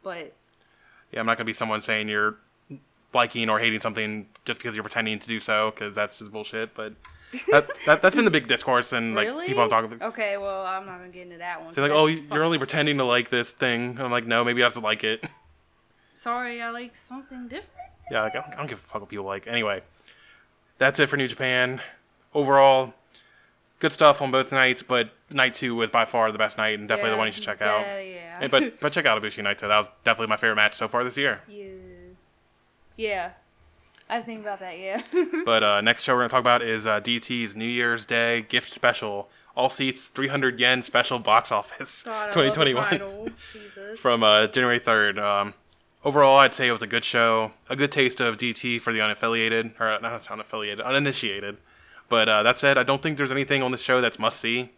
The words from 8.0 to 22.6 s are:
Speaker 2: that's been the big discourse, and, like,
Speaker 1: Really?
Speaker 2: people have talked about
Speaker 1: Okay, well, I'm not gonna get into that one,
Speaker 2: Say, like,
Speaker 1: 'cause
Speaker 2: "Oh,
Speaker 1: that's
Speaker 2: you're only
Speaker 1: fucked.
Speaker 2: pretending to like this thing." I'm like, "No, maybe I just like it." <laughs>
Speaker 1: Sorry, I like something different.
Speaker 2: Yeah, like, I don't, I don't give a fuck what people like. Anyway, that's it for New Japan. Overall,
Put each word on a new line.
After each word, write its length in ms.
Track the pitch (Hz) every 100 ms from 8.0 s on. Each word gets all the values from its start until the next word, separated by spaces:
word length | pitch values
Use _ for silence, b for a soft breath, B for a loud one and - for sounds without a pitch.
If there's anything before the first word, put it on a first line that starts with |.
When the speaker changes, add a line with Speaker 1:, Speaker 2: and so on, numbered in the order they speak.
Speaker 2:
that's 140 | 185 247
been 80 | 220
the 60 |
big 160 | 156 113
discourse, 460 | 123 - 123 120
and, 220 | 123 113 107
like, 120 | 107
Speaker 1:
Really? 200 | - 359
Speaker 2:
people 140 | -
have 60 | -
talked 220 | 113 156
about 220 | 117 220
Speaker 1:
Okay, 240 | 233 208 202
well, 280 | 196 190 185
I'm 200 | 190 196
not 140 | 180
gonna 100 | 180
get 120 | 180
into 140 | 180 170
that 220 | 175 165
one, 120 | 165
Speaker 2:
Say, 80 | 165
like, 100 | 143
Speaker 1:
'cause 80 | 151
Speaker 2:
"Oh, 80 | 156
Speaker 1:
that's 120 | 160 147
Speaker 2:
you're 100 | 151 165
only 120 | 165
Speaker 1:
fucked. 120 | 131
Speaker 2:
pretending 280 | 156 147 143
to 40 |
like 260 | 127 123 117
this 220 | 123 117
thing." 460 | - 127 117 123 123
I'm 120 | 127
like, 140 | 120 117
"No, 200 | 117 120
maybe 180 | 120
I 40 | 120
just 100 | 117
like 220 | 110 110
it." 220 | 107 113 -
<laughs> 840 | _ _ _ _ _ _ _ _ _
Speaker 1:
Sorry, 460 | 240 240 247 233
I 80 | 233
like 260 | 233 247 -
something 520 | - 262 269 254 240
different. 200 | 294 427 719 740 _ -
Speaker 2:
Yeah, 120 | 117
like, 120 | 113 127
I 60 |
don't, 120 | -
I 20 | -
don't 100 | 147
give 120 | 113
a 20 |
fuck 200 | - 107
what 80 | 101
people 160 | 101 95
like. 200 | 98 110
Anyway, 340 | 117 107 98 - b b b b b b _ _ _
that's 220 | 131 139
it 60 | 143
for 80 | 143
New 100 | 131
Japan. 540 | 113 131 127 127 131 B B _ _ _
Overall, 600 | 151 139 139